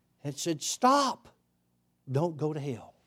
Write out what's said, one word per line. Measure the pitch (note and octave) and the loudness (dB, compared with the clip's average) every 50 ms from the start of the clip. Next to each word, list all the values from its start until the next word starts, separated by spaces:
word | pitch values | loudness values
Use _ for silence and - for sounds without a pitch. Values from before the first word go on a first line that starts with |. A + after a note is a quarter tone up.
| _ _ _ _ - | _ _ _ _ -10
and | C#3+ C#3+ - | -10 -8 -4
said, | - E3+ E3 D3+ | -4 -4 -4 -2
"Stop, | - - - - - B3 C4+ C#4+ C#4 B3+ - - - - - _ _ _ _ _ _ _ _ _ _ _ _ _ _ - | -4 -6 -2 2 4 6 6 6 4 2 -2 -6 -10 -20 -20 _ _ _ _ _ _ _ _ _ _ _ _ _ _ -4
don't | B2+ C#3 E3 F3 D#3+ C#3 | 0 0 0 0 -2 -2
go | D3+ D#3 D#3 | -4 -4 -4
to | D3+ | -4
hell." | C#3 C#3+ B2 G#2 - - - _ _ | -6 -6 -8 -8 -10 -16 -20 _ _